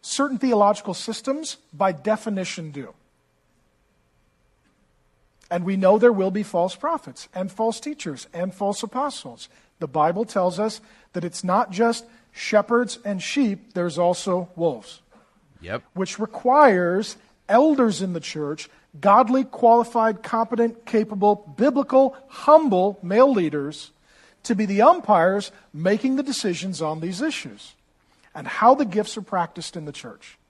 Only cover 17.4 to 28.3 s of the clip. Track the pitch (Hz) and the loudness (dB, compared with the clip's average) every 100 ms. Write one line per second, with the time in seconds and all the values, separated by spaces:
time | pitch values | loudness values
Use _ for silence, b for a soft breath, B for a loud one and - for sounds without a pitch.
17.4 | - 220 311 277 233 160 190 170 - 156 | 0 4 4 4 2 0 -6 -6 -8 -8
18.4 | 147 156 - b b 147 202 208 233 262 | -8 -8 -14 b b -2 4 4 4 0
19.4 | 262 - 240 233 233 233 220 220 - 226 | -2 2 4 4 2 0 0 -2 -4 -4
20.4 | 226 226 233 226 - 226 220 208 208 208 | -2 0 -2 -2 -4 -2 -2 0 0 0
21.4 | 180 139 262 277 - 262 269 B B - | -4 0 0 2 2 4 4 B B -4
22.4 | - 311 302 185 196 202 175 208 277 226 | 6 6 6 2 0 -2 -2 4 4 4
23.4 | 160 147 143 151 - _ b b b b | 0 -2 -6 -10 -20 _ b b b b
24.4 | - 208 208 196 254 349 233 196 175 202 | -4 -2 0 4 6 6 4 4 4 0
25.4 | - b b 151 175 214 262 262 285 254 | -6 b b -4 0 0 0 -2 -4 -4
26.4 | 208 170 190 160 156 160 170 180 311 - | -4 -4 -6 -6 -6 -6 -8 -6 -6 -6
27.4 | 139 101 - _ _ _ b b b | -12 -18 -20 _ _ _ b b b